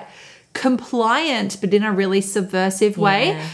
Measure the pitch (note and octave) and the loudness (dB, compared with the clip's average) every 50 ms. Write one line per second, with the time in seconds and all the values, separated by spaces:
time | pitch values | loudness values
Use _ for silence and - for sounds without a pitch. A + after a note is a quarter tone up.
0 | - - - - - - - - _ _ - - - C4 B3+ A#3 A#3+ - B3+ A#3+ | -8 -16 -20 -20 -20 -20 -20 -20 _ _ -8 -2 0 0 0 0 -2 -4 -2 0
1 | A3 A3 A#3+ D4 E4 D#4 C4 A3 G3 G3 - - G#3+ F3+ G3+ G3+ G#3+ G#3+ G3 F#3+ | 2 2 2 2 0 0 -2 -2 -2 -4 -4 -4 0 2 2 2 2 2 0 0
2 | G3 F#3+ F#3+ G3+ G3 G3 - G#3+ F#3 F#3+ F#3+ F#3 F#3 F#3+ F#3+ - G#3+ G#3 G3 F3+ | 0 2 0 0 0 -2 -2 -4 -4 -2 0 0 0 0 2 2 2 0 2 2
3 | G3+ G3 G3 G#3+ C4 F#4 - - - - | 2 2 2 2 2 0 -2 -4 -6 -10